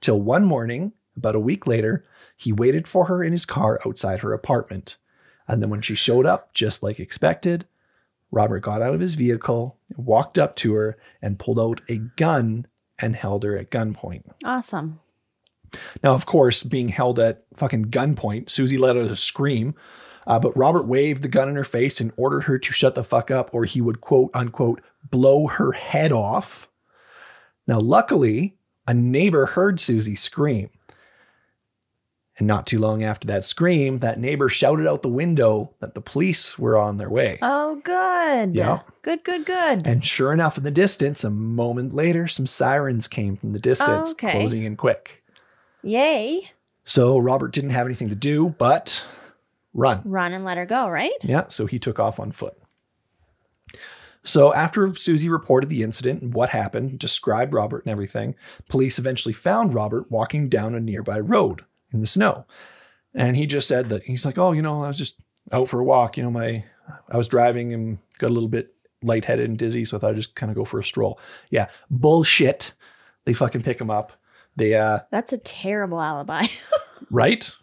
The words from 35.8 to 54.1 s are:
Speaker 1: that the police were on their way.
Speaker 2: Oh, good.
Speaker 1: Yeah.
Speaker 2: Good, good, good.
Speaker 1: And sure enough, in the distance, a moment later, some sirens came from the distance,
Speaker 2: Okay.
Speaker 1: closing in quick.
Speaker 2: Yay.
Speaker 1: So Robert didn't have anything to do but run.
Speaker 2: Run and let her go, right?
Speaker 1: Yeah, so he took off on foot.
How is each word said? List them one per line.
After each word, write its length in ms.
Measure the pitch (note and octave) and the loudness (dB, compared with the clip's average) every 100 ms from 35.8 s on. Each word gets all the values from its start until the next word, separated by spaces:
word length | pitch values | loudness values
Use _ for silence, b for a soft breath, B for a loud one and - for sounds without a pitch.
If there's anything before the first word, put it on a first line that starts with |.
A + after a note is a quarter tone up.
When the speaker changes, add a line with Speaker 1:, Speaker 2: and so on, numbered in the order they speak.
Speaker 1:
that 140 | F#2+ | -12
the 60 | - | -12
police 580 | - C3+ F#3 E3+ - - | -8 -2 0 0 -4 -2
were 200 | A#2+ A2 | 2 4
on 180 | G#2 G2+ | 2 -2
their 140 | G2+ | -4
way. 280 | A#2 A#2+ F2+ | 0 0 0
Speaker 2:
Oh, 340 | A#3+ C#4 D4+ D4+ | -2 0 -2 -6
good. 680 | D4 F4+ F#4 F4+ E4 C4+ G#3 | -4 -2 0 0 0 0 0
Speaker 1:
Yeah. 260 | F3 - E3+ - _ | 0 0 -2 -4 _
Speaker 2:
Good, 200 | - E4 | -6 -6
good, 220 | - F4+ | -4 -6
good. 420 | D#4 F#4 E4 A#3+ D#3 | -4 -2 0 0 2
Speaker 1:
And 160 | A#2+ | 0
sure 280 | - - C3 | 0 0 0
enough, 240 | D#3+ D#3+ - | 2 0 -2
in 80 | |
the 60 | C#3 | -2
distance, 540 | D3 G3 - C#3+ C#3+ | 2 2 2 -2 -2
a 60 | A2+ | -4
moment 640 | G#2 A2 A#2 A#2+ B2 B2+ | -2 -2 -2 -2 -2 -4
later, 320 | C3 D#3+ E3+ E3+ | 0 0 2 0
some 200 | - C3 | -2 -2
sirens 600 | - B2+ C#3+ C#3 A#2+ - | 0 2 2 0 -2 -4
came 300 | - G#2 G2 | -4 -4 -4
from 140 | G#2+ | -6
the 60 | G#2 | -2
distance, 540 | B2 B2+ C#4+ D4+ D#4+ | 2 2 4 2 0
Speaker 2:
Okay. 180 | D#4+ G#3+ | -4 -2
Speaker 1:
closing 320 | D#3 G#2+ A2+ | 0 0 -2
in 120 | A2 G#2 | -6 -2
quick. 460 | B2+ - - - _ b b b b b | 0 0 -4 -20 _ b b b b b
Speaker 2:
Yay. 680 | - A3+ C#4+ D4 A3 E4 G4 _ _ _ | -4 2 2 2 0 -4 -6 _ _ _
Speaker 1:
So 340 | - - B2 C3+ | -2 2 4 4
Robert 340 | B2 C3+ C3 | 2 0 -2
didn't 180 | C3+ C#3 | -4 -2
have 160 | B2 B2 | -2 -2
anything 220 | B2+ A2+ | -4 -6
to 60 | |
do 400 | G#2 C3+ D3+ E3+ D#3 | -4 -2 0 0 2
but 480 | A#2+ D3 - - - B B B _ _ _ | 4 4 2 -6 -8 B B B _ _ _
run. 260 | - C3 G#2 | 0 2 2
Speaker 2:
Run 280 | G3 F#3+ F3 | -2 -2 -2
and 120 | F#3 | -4
let 120 | F#3+ F3 | -6 -6
her 100 | F3+ | -4
go, 220 | A#3 A#3 | -2 -2
right? 240 | E3 C4 C5+ | -2 -4 -4
Speaker 1:
Yeah, 260 | F3 C#3+ - | -2 -2 -2
so 180 | - A2 | -4 -4
he 120 | B2 | -4
took 200 | - A#2 | -6 -2
off 180 | G#2+ G#2+ | -2 -2
on 140 | G#2 | -10
foot. 240 | - - - _ _ _ _ _ _ _ _ _ _ _ B B B B | -10 -12 -12 _ _ _ _ _ _ _ _ _ _ _ B B B B